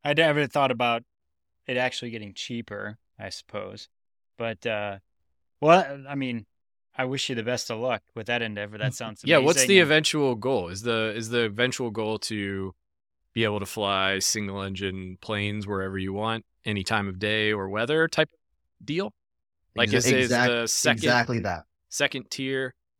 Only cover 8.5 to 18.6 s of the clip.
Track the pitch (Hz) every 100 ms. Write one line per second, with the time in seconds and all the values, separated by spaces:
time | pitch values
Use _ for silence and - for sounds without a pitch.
8.5 | 104 104 104 107 - 113 104 131 156 143
9.5 | 139 131 196 151 156 156 156 139 113 127
10.5 | 123 87 95 117 113 110 110 110 120 113
11.5 | 101 127 - 120 107 110 107 - 107 98
12.5 | 98 95 - _ _ _ _ _ 113 110
13.5 | 104 98 110 101 98 95 95 - 110 101
14.5 | 98 98 95 98 95 92 92 - 104 104
15.5 | 104 101 98 95 95 95 98 110 113 -
16.5 | _ 113 98 90 110 98 92 104 107 107
17.5 | 107 95 104 123 156 160 - 156 _ _
18.5 | _